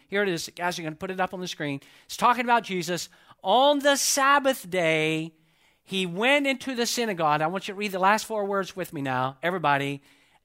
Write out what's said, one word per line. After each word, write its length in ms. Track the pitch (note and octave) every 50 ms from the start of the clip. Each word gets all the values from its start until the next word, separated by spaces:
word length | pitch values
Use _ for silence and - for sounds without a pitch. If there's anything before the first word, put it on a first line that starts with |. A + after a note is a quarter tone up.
| _ _
Here 160 | F#3+ G3+ G#3
it 60 | G3
is. 200 | E3+ D#3+ - - -
Guys, 200 | - F3 F3+ E3+
you're 100 | E3+ E3
gonna 100 | D#3 D#3
put 160 | D3+ F#3+ F#3
it 80 | F#3 F#3
up 160 | F#3 F3 -
on 40 | F#3
the 80 | F#3 F3
screen. 320 | - - D#3+ D3 C#3 C#3 - - - - _ -
It's 100 | - -
talking 260 | G#3 A#3+ A#3+ A#3 B3
about 200 | A#3+ A#3+ A#3 -
Jesus. 460 | - F#3+ F3+ D#3+ E3 F3+ D#3+ - - _ _ _ - - _ -
On 340 | F#3+ G3+ B3 C4+ C#4+ D4 C#4+
the 180 | C4+ C#4+ C#4
Sabbath 720 | C4+ - - - C#4+ C4+ C#4 C#4+ C#4+ C4+ C4+ C4 - - F3
day, 680 | F3 F#3 E3+ D#3+ D#3+ D#3 D#3 D#3 D#3+ D#3+ D#3+ E3 - _ _ _ _ _ _ _ _ _ _
he 240 | - F#3+ F#3+ F#3 F3
went 400 | E3+ F#3 A3+ B3+ C#4+ D4 C#4 C#4
into 260 | C4 B3 - C4 C4
the 140 | A#3 A#3+ A3+
synagogue. 540 | - B3 A#3 A3 G3 E3 E3 D3+ D3 D3+
I 60 | D#3 D#3+
want 200 | F#3 F#3+ - -
you 80 | G3
to 20 | G3
read 140 | G#3 G#3
the 80 | F#3 F#3
last 260 | F#3 F#3+ G#3+ G#3+ -
four 200 | - A3 G#3+ G3+
words 300 | G3 G3+ G3 F#3+ - -
with 160 | F#3 E3+ -
me 120 | E3+ D3+ C#3
now, 340 | C3+ B2+ B2+ B2+ C3+ C#3 - -
everybody. 580 | E3+ F#3 F#3 D3+ C#3+ C#3+ C#3 C#3 C#3 C#3+ C#3 - _ _ _ _ _ _ _